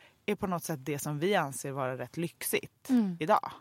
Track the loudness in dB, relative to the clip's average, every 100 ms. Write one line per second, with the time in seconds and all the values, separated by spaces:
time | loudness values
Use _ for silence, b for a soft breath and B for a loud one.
0 | b b -4 -2 0 -2 -2 -6 -4 -4
1 | -2 0 2 4 2 -4 -6 -2 -2 -2
2 | -6 -4 -4 -4 -2 -2 -2 _ 2 4
3 | 4 0 4 4 2 -4